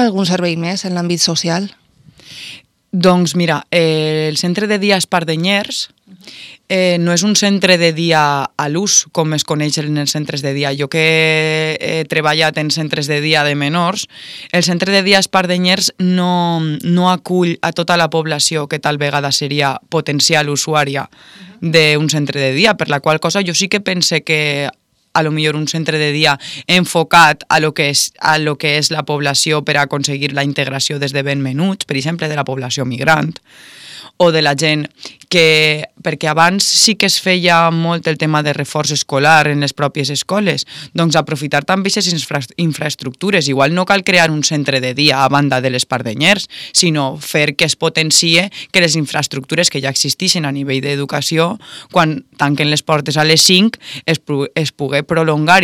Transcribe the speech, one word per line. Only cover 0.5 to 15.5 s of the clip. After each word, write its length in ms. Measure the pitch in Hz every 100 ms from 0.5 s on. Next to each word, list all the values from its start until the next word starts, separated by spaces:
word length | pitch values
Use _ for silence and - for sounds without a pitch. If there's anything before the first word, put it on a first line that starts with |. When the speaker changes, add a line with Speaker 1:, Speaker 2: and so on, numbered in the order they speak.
| 165
Speaker 1:
més 300 | 170 190 190
en 80 | 180
l'àmbit 240 | 175 170
social? 480 | 170 160 170 170 202 - _ _ _ - - - - - _ _ _ 185
Speaker 2:
Doncs 380 | 180 180 170
mira, 320 | 180 170 147 -
eh, 580 | 175 160 156 156 156 156
el 80 | 151
centre 280 | 175 175 208
de 100 | 208
dia 180 | 202 190
Espardenyers, 920 | - 180 160 160 180 202 214 - - _ _ 185 - - - - -
eh, 280 | 190 180 175
no 120 | 170
és 120 | 175 208
un 80 |
centre 420 | 196 202 196 185 175
de 160 | 170
dia 520 | 156 170 156 147 143 135
a 220 | - 147
l'ús, 380 | 165 202 - -
com 240 | - 156
es 80 | 151
coneix 360 | - 151 151 156
en 160 | 151 151
els 160 | 143
centres 280 | 151 143 143
de 100 | 139
dia. 160 | 139 143 143
Jo 80 | 143
que 880 | 160 160 160 160 156 156 156 156 156
he 240 | - 160 156
treballat 480 | 156 151 156 156 151
en 140 | 151
centres 400 | 160 151 156 143
de 100 | 147
dia 220 | 156 156
de 140 | 147 143
menors, 500 | 143 175 175 202 - - - - -
el 100 | 180
centre 320 | 180 175 190
de 80 | 196
dia 160 | 190 196
Espardenyers 720 | 190 190 180